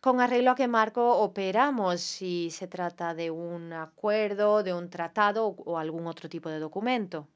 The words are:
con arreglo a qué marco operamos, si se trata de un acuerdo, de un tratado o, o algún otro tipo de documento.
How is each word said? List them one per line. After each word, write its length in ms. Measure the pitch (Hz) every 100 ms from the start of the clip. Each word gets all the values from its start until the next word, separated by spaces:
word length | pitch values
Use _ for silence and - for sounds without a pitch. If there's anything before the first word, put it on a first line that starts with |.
con 200 | 262 254
arreglo 300 | 247 247 254
a 40 | 254
qué 120 | 254
marco 500 | 233 220 220 240 240
operamos, 840 | 214 - 190 190 285 254 190 175
si 500 | - - 185 175 170
se 160 | 165 180
trata 480 | 180 175 175 170 165
de 160 | 170
un 420 | 160 170 170 170
acuerdo, 880 | 165 160 _ 214 214 208 202 208 214
de 120 | 190
un 160 | 175 175
tratado 580 | 180 170 - 208 208 220
o, 80 | 185 -
o 60 | 170
algún 260 | 160 165 170
otro 240 | 165 165
tipo 200 | 165 160
de 100 | 156
documento. 680 | 156 170 226 254 190 170 147